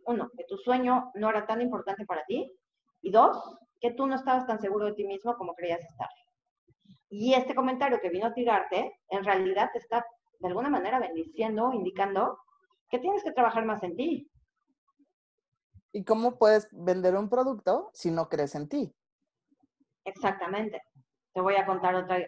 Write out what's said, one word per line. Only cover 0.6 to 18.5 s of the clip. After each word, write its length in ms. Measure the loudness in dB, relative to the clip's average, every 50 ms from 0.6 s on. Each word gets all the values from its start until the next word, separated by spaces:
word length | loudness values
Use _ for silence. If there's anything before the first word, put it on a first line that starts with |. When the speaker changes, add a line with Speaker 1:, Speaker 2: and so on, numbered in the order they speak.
| 0 0 2 2 4 2 2 2 0 -2 -4
Speaker 1:
no 140 | -2 0 0
era 160 | 0 0 0
tan 160 | -2 -2 -2
importante 440 | -2 -2 -2 -4 -4 -6 -6 -6 -6
para 180 | -6 -6 -6 -4
ti, 280 | -4 -4 -4 -4 -6 -10 _ _ _ _ _ _ _ _ _
y 100 | -4 4
dos, 260 | 6 8 8 8 6 2 -6 -12 -16 -20 -20 _ _ _
que 100 | -4 -4
tú 160 | -2 0 0 0
no 80 | -2
estabas 320 | -2 0 2 2 2 2 0
tan 120 | -2 -2
seguro 260 | -2 -2 -2 0 -2 -2
de 60 | -2
ti 100 | -4 -4
mismo 300 | -6 -6 -4 -4 -4 -4
como 180 | -4 -6 -10 -8
creías 280 | -6 -4 -4 -4 -4 -6
estar. 260 | -10 -12 -10 -10 -10 -12 -14 _ _ _ _ _ _ _ _ _ _ _ _ _ -20 -20 -20 _ _
Y 240 | -10 -4 2 4 4
este 200 | 4 4 2 0
comentario 440 | 0 0 0 0 0 0 0 0 0
que 80 | 0 -2
vino 180 | -2 -2 -2 -2
a 60 | -2
tirarte, 600 | 0 2 2 2 2 2 0 -2 -2 -2 -4 -6 _ _ -6
en 140 | -6 -2 0
realidad 460 | 2 2 2 2 2 2 0 0 0 -2
te 60 | -6
está 260 | -6 -2 -2 -2 -2 -4 -8 _ _ _ _ _
de 80 | -6 -4
alguna 220 | -4 -2 -2 0
manera 300 | 0 0 0 0 0 0
bendiciendo, 720 | 0 -2 -4 -6 -8 -6 -4 -4 -2 -2 0 0 0 0 0
indicando 640 | 0 -2 -4 -2 -2 -2 0 0 0 0 0 -2 -6 -12 _ _ _ _ _ _ _ _ _
que 100 | -4 -2
tienes 240 | 0 0 -2 -2 -2
que 80 | -2
trabajar 340 | 0 2 2 4 2 2 0
más 160 | -2 -2 -4 -4
en 120 | -6 -4
ti. 340 | -4 -4 -2 -4 -4 -6 -10 _ _ _ _ _ _ _ _ _ _ _ _ _ _ _ _ _ _ _ _ _ _ _ _ _ _ _ _ -20 -20 -18 _
Speaker 2:
¿Y 120 | -10 -6 -2
cómo 340 | 0 2 2 2 0 2 6
puedes 300 | 6 8 8 6 4 0
vender 440 | -8 -4 -2 0 0 2 4 2 2
un 140 | 2 2 0
producto 600 | 0 0 2 0 -2 -2 0 0 0 0 -2 -6 -10
si 180 | -6 -4 -2
no 180 | 0 0 -2 -2
crees 260 | -2 -2 -2 -2